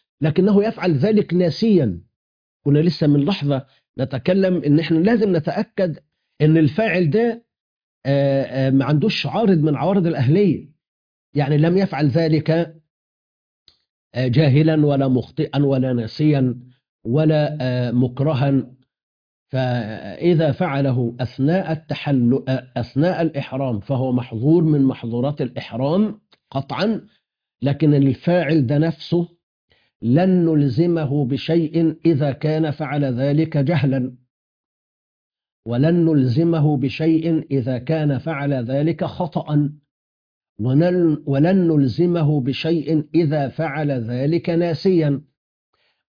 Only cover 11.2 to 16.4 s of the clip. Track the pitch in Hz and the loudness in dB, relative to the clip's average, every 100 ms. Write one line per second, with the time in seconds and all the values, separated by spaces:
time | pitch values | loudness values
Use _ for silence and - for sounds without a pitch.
11.2 | _ 143 139 147 165 185 190 139 147 139 | _ -4 0 2 2 2 0 0 0 0
12.2 | 160 156 156 160 165 - _ _ _ _ | 2 0 0 -2 -2 -8 _ _ _ _
13.2 | _ _ _ _ _ _ _ _ _ 123 | _ _ _ _ _ _ _ _ _ -4
14.2 | 127 120 151 139 160 156 147 135 135 127 | 0 2 4 4 4 4 2 2 2 0
15.2 | - - 147 139 143 131 131 120 110 - | -2 -6 -4 0 0 0 0 -2 -4 -2
16.2 | 151 139 | 0 2